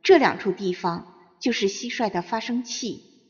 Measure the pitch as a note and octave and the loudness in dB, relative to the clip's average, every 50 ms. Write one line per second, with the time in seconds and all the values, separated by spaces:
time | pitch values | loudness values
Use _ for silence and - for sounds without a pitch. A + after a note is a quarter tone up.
0 | _ - F#4+ D#4+ C4 F3+ - F3 - G3+ F#3 - G3+ F#3 F3+ - - F3+ E3+ F3 | _ 8 8 8 8 4 2 0 -2 -2 -2 -2 -2 -4 -4 -2 -2 -4 -4 -4
1 | - - - - - _ _ _ - C4+ A3+ - - G3 - - - A#3+ - - | -8 -14 -20 -20 -20 _ _ _ -2 -2 0 2 0 0 -2 -2 -10 -8 -4 -2
2 | A#3+ G#3 F3+ F3 E3+ - - A3 A3 - A#3+ A#3+ B3 - - - - A3 D3+ - | -4 -2 -2 -4 -4 -4 -6 -6 -4 -4 -4 -4 -4 -6 -8 -8 -6 -8 -8 -10
3 | - - _ _ _ | -14 -20 _ _ _